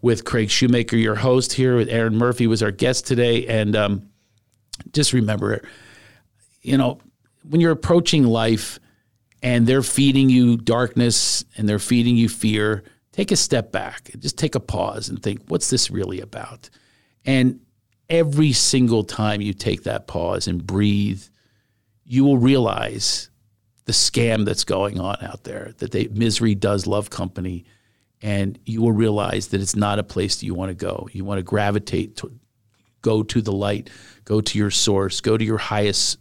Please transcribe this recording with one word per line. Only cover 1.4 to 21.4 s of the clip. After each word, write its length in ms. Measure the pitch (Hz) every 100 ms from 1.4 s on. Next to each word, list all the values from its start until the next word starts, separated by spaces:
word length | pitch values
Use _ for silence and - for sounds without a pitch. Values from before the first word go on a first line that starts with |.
| 123
here. 240 | - 127 123 110
Erin 280 | 117 113 110
Murphy 280 | 120 120 117
was 140 | 110
our 100 | 107
guest 360 | 98 131 127 -
today. 400 | 123 120 117 -
And, 280 | 113 107 107
um, 340 | 101 98 - _ _ _ _ _ _ - -
just 220 | 151 143
remember, 480 | 127 107 107 101 107 - - - - - _ _ _ _ _
you 160 | 123 135
know, 220 | 127 - _ _ _ _ 156
when 140 | 156
you're 100 | 165
approaching 520 | 156 - 175 170 160 127
life 540 | 113 113 110 - - _ _ _ _ _ _
and 240 | 123 120 117
they're 160 | 135
feeding 460 | 127 - 139 135 135
you 280 | 127 123 117
darkness 880 | 113 117 123 - 120 110 - - - -
and 120 | 107
they're 100 | 104
feeding 360 | - 123 117 120
you 100 | 113
fear, 560 | - 110 107 107 104 - _ _
take 200 | - 202
a 40 | 196
step 360 | - 127 110
back 380 | 104 101 - -
and 100 | 120
just 160 | 143 -
take 180 | 156 135
a 40 |
pause 500 | - 107 101 104 -
and 120 | -
think, 200 | 101 101 -
"What's 220 | - -
this 220 | 127 -
really 300 | 98 92 92
about?" 480 | 101 110 - - - _ _ _ _ _ -
And 340 | 135 127 127 _ _ _ _ _
every 420 | 165 160 143 156
single 520 | 120 - 135 123 117
time 380 | 104 - 107 104
you 120 | 101
take 300 | 95 113 101
that 240 | 98 - -
pause 400 | 82 87 92 95
and 180 | 90 92
breathe, 580 | 95 104 104 101 98 - _